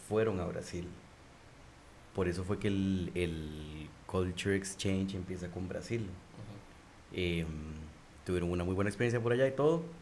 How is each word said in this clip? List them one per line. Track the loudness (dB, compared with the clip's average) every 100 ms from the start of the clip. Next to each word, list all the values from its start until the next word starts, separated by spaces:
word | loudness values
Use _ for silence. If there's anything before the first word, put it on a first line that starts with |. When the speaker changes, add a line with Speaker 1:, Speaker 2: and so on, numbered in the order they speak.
| 0
Speaker 1:
fueron | 4 4 2
a |
Brasil. | 0 -4 -6 -6 -6 -10 -18 -20 -20 -20 -20 -20 -20 -20 -20 -20 -8
Por | 0 2
eso | 2
fue | 0 0
que | 2
el, | 2 4 2 2
el | 0 0 0 -6 -8 -8 -10 -12 -14 -2
Culture | 0 0 0 2 2
Exchange | 0 -2 0 2 0
empieza | -2 -4 -6 -6
con | -6 -4
Brasil. | -4 -4 -4
Speaker 2:
Ujú. | -4 -8 -14 -16 -14 -14 -16 -20 -20 -20 -8 -2
Speaker 1:
Em, | 0 2 0 -4 -6 -8 -10 -14 -20 -12 0
tuvieron | 2 2
una | 2
muy | 2
buena | 2 2
experiencia | 2 2 2
por | 4
allá | 4 4
y |
todo, | 4 4 4 0 -12